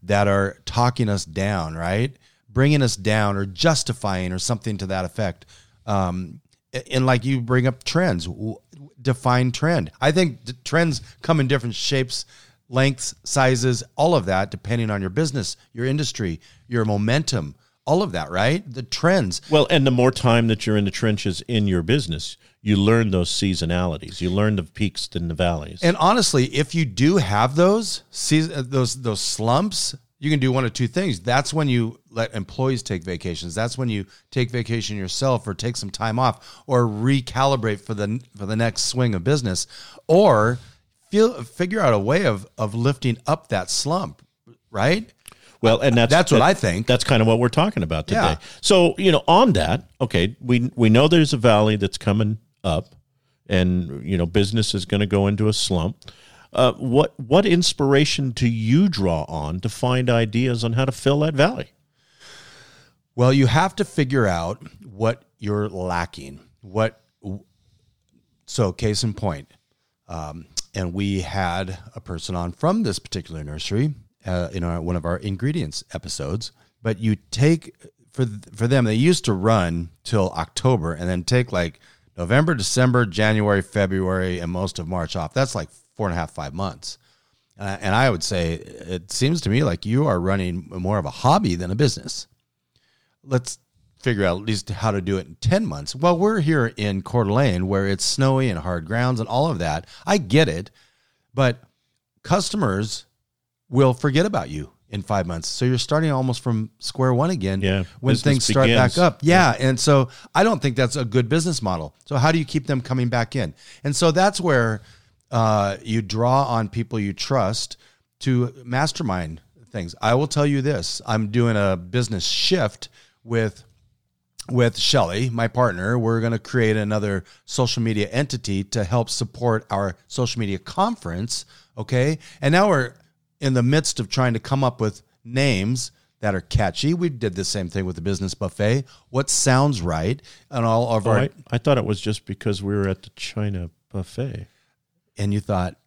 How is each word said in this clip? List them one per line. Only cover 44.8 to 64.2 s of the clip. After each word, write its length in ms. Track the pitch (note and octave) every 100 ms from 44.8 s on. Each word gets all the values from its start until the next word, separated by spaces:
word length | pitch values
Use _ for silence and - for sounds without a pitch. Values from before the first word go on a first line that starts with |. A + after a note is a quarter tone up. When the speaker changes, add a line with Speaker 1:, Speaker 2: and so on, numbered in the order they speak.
| A#2 F#3+ A3 _ - - _ _
Speaker 2:
Well, 180 | A2+ A2+
and 160 | C#3 A#2
that's 160 | A#2
Speaker 1:
That's 180 | D3+ F3+
what 80 | C3+
Speaker 2:
that, 60 |
Speaker 1:
I 100 | C#3+
think. 320 | G3 G#2 F2 A2+
Speaker 2:
that's 160 | B2
kind 160 | - B2
of 60 | A2
what 120 | A2+
we're 80 | A#2+
talking 340 | C3 F#3 A3+
about 240 | E2 D#2+ D2+
today. 140 | A3
Speaker 1:
Yeah. 160 | G#2 D#2 - -
Speaker 2:
So, 340 | - G3 F3 -
you 120 | F#3+
know, 140 | D#3 -
on 280 | E3+ B3+
that, 340 | A#2 D#2 F2 - _
okay, 360 | B2 F#2+ F2+ B2
we, 300 | B2 B2 A#2+ -
we 120 | A2+
know 180 | A2 D3+
there's 240 | E3+ D3+
a 40 | B2+
valley 360 | A#2 G#2+ G#2+ G#2+
that's 220 | G2 -
coming 400 | - G#2 G#2+ A2 _ _
up, 320 | G2 D#2+ - _ _ _ _ _ _
and, 560 | F#2+ F2+ F2+ E2+ C2+
you 120 | B1+ F#2
know, 80 | E2+
business 480 | F#2+ G2 A2 G#2+
is 100 | G2+
gonna 220 | F2+ G2+ G2+
go 200 | G2+ G2
into 220 | G2+ G#2+
a 40 |
slump. 440 | G#2+ - F2+ E2+ - - - - - _
Uh, 200 | - B2+
what, 440 | - C3+ B2 D#3+ _
what 260 | A#2 D#3
inspiration 840 | G3+ F3 F3 - C#3 C#3 D3+ - C3+
do 160 | A#2 B2
you 420 | A2+ A2 C#3 G3
draw 360 | D#3 F#2 E2
on 340 | - D#2+ D2 F2
to 80 | G#2+
find 400 | - B2 B2+ B2+
ideas 540 | A#2+ A2+ A2 B2+ A#2
on 100 | A#2
how 100 | A2+
to 80 | C3+
fill 280 | C3 - C#3+
that 140 | D3+
valley? 360 | D3 D#3 B3+ - _ _ _ _ _ - - - - - _ _ _ _ -
Speaker 1:
Well, 160 | B2
you 140 | C#3 B2+
have 280 | C3+ F#3 -
to 80 |
figure 420 | G#3 - C3+ C3+